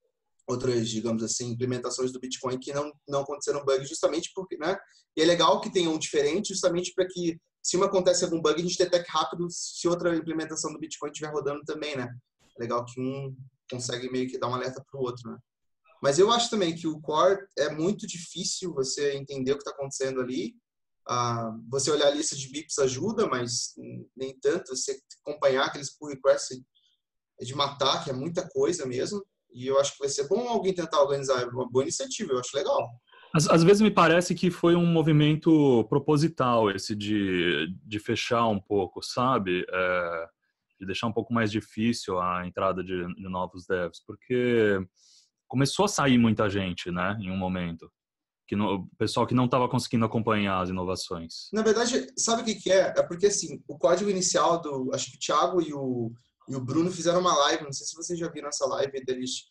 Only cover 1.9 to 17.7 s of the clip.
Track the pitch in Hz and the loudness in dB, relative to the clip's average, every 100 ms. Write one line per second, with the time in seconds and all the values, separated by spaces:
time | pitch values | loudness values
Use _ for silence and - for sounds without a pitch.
1.9 | 131 127 127 127 127 123 131 139 143 147 | -2 -4 -4 -10 -8 -6 -6 -6 -6 -6
2.9 | - - 143 139 143 147 143 139 131 139 | -10 -6 -4 -4 -6 -4 -2 2 0 0
3.9 | - 180 156 - - 185 330 160 190 - | -2 0 0 -6 -8 -10 -6 -4 -4 -6
4.9 | _ _ 156 160 170 165 196 220 185 165 | _ _ 2 4 6 4 4 2 0 0
5.9 | 156 - 156 143 180 214 185 180 170 180 | 0 0 0 2 0 -2 0 0 0 -2
6.9 | - 185 175 170 165 _ _ - 175 190 | -2 -2 -2 -4 -4 _ _ -2 0 2
7.9 | 190 180 180 180 160 156 151 175 175 175 | 2 4 2 2 2 2 2 0 2 2
8.9 | 175 175 160 160 175 175 - - - 170 | 2 2 -2 -2 -2 -6 -6 -10 -2 0
9.9 | 170 175 165 165 160 156 160 156 151 156 | 0 0 0 -2 -4 -4 -6 -6 -6 -10
10.9 | - 147 147 151 151 135 147 151 156 151 | -10 -10 -8 -6 -4 -4 -4 -8 -6 -6
11.9 | 135 123 120 _ _ _ - 117 120 120 | -6 -8 -10 _ _ _ -10 -4 -4 -4
12.9 | - 131 139 135 131 - _ - 123 120 | -6 -6 -6 -8 -12 -18 _ -12 -8 -6
13.9 | 123 127 127 127 127 123 120 131 135 - | -6 -4 -4 -4 -4 -4 -4 -6 -8 -12
14.9 | 139 123 120 113 113 - _ _ _ _ | -6 -6 -6 -12 -16 -18 _ _ _ _
15.9 | - 139 147 208 233 233 214 170 165 165 | -4 0 4 6 4 2 0 0 -2 -4
16.9 | 156 - 156 180 196 - - 151 | -6 -2 4 4 4 -2 -2 -2